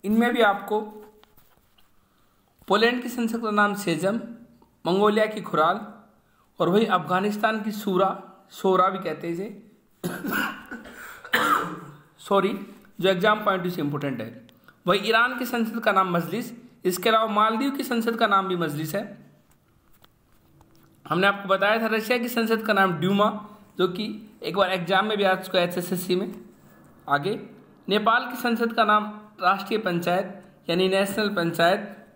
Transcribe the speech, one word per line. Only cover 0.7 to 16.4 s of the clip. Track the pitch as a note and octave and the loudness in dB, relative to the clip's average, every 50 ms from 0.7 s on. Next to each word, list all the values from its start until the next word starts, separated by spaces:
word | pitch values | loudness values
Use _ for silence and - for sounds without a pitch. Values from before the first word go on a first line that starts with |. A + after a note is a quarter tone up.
| G#3+ G#3+ G#3+ - - - - - _ _ - _ _ _ _ _ _ _ _ _ _ _ _ _ _ _ _ _ _ _ _ _ _ _ _ _ _ _ - - | -2 -2 -2 -4 -12 -18 -20 -20 _ _ -20 _ _ _ _ _ _ _ _ _ _ _ _ _ _ _ _ _ _ _ _ _ _ _ _ _ _ _ -2 0
पोलैंड | F#3+ G#3 A3+ A#3 B3 B3 | 2 4 4 2 2 0
की | A#3+ A#3+ | -6 -6
संसद | - - A#3 A3 A3+ A3+ | -4 -2 -2 -2 -2 -2
का | A3+ G#3+ | -2 0
नाम | G#3 G#3 G#3 G3+ G3 | 2 4 2 2 2
सेजम, | G3 - F3+ E3 D3+ E3+ F#3+ G#3+ A#3 - - - - - - - _ _ _ _ _ _ | -2 -2 -2 -2 0 0 -2 -2 -2 -6 -8 -14 -18 -20 -20 -20 _ _ _ _ _ _
मंगोलिया | D#3+ F3+ F#3+ G#3 G#3+ G#3 A3 G#3+ | 0 2 4 4 4 4 4 2
की | G#3+ A3 G#3+ | 0 -2 -8
खुराल | E3+ - - D#3 D#3 E3 F#3 A3 A3 - - - - _ _ _ _ _ _ _ _ _ _ - | -8 -2 0 2 2 2 2 -2 -6 -12 -18 -20 -20 _ _ _ _ _ _ _ _ _ _ -2
और | E3+ E3 | 0 2
वही | F3+ G#3+ A3+ | 4 2 2
अफगानिस्तान | G3+ F#3 F3+ D#3 C#3+ F3+ F#3 G3 G#3 G#3 - - A3 A3 A3 | 2 0 0 0 0 -2 0 0 0 -2 0 0 0 0 -2
की | G#3 A3 | -4 -6
शूरा, | G3+ - - G#3 F#3 F3+ G3 F#3+ - - - - - - _ _ | -6 -4 -4 0 2 4 2 2 0 -4 -10 -18 -20 -20 _ _
शोरा | - - - F#3+ F#3+ F#3 F#3 F#3+ | -16 -2 0 2 4 4 4 2
भी | F#3+ F#3+ | 0 -2
कहते | F3+ E3+ D#3 - - | -6 -6 -8 -6 -6
हैं | E3+ E3+ | -8 -6
इसे, | E3+ G3 - G#3 - - - _ _ _ _ _ _ - F3 - - - - - - - - - - - - - - - - - - - - - - - - - - - - - - - E3 - - - - - - _ _ _ _ | -6 -8 -10 -12 -16 -20 -20 _ _ _ _ _ _ -8 -8 -8 -6 -8 -6 -4 -4 -4 -4 -6 -10 -14 -16 -16 -16 -16 -18 -18 -18 -18 -18 -18 -18 -8 -2 0 0 2 4 2 2 0 -4 -8 -12 -14 -18 -20 -20 _ _ _ _
<coughs> | |
Sorry, | - - G3+ G3 F#3 - - G#3 - - - - - - _ - | -4 0 2 2 2 2 -2 -4 -10 -14 -18 -20 -20 -20 _ -2
जो | F3 F#3+ | 0 2
exam | F#3+ F3 F#3 G#3+ G#3+ G#3+ G#3+ | 2 4 4 2 2 2 2
point | G#3 F#3+ F#3 E3+ F3+ | 0 0 0 -2 -4
से | F3 - | -4 -2
important | D3+ D3 D3 C#3+ D3 C#3 C3 A2+ | -4 -4 -4 -4 -4 -4 -6 -6
है। | A2 A#2 - - - - _ _ _ - _ _ _ | -8 -12 -12 -18 -20 -20 _ _ _ -20 _ _ _
वही | F3 F#3 G3+ G3 A3 | 0 0 0 2 2
ईरान | A3 A3+ A#3+ B3 B3+ B3 | 2 4 2 2 0 -4
की | B3+ | -6
संसद | A#3 - A#3+ A3+ A3 A3 A#3 | -4 -2 -2 -2 -2 -4 -2
का | - A3 | -2 2
नाम | G3 F#3+ F#3+ F#3 | 2 2 2 2
मजलिस, | F3 F3 D#3+ D#3+ F#3+ A3+ | 0 -2 -2 -2 -6 -6